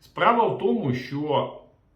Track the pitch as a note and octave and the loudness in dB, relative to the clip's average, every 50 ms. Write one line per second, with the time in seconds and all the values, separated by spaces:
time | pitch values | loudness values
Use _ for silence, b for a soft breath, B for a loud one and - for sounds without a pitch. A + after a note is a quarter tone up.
0 | - - - D3+ E3+ A3 A#3+ A#3 A3 G3 C3 - F#3 G#3+ A#3 A3 E3+ C3+ B2 B2 | -20 -12 -4 0 2 4 4 4 2 0 0 0 0 0 0 0 0 -2 -2 -4
1 | - - C#3 C#3+ D3 D3+ C#3 A#2+ - - - - - - _ _ _ _ _ | -6 -8 -8 -6 -2 0 0 0 0 -2 -6 -14 -20 -20 _ _ _ _ _